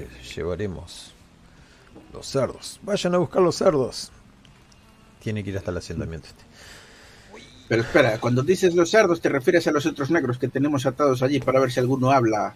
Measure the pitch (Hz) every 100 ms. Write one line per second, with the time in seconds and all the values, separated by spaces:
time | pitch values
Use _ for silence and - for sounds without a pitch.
0 | - - - - 87 87 104 82 87 -
1 | - - - _ - - - - - -
2 | - - - 135 143 - - - - 202
3 | 180 180 170 - 180 - 190 151 113 -
4 | - - - - - - - - - -
5 | - - 117 107 101 95 - 90 - 80
6 | 78 80 - - - - - - - -
7 | - - - - - - - 117 127 156
8 | 123 110 120 120 143 190 185 170 170 214
9 | 202 170 165 139 131 170 165 151 156 143
10 | 139 160 139 127 139 135 143 143 135 127
11 | 147 123 131 143 123 131 131 127 123 131
12 | 127 135 117 107 98